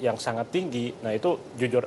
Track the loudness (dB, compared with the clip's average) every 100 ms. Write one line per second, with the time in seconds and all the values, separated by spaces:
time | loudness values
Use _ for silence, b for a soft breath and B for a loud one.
0 | 0 0 -2 -2 0 -2 0 -2 -4 -4
1 | -2 2 2 0 -4 -2 2 2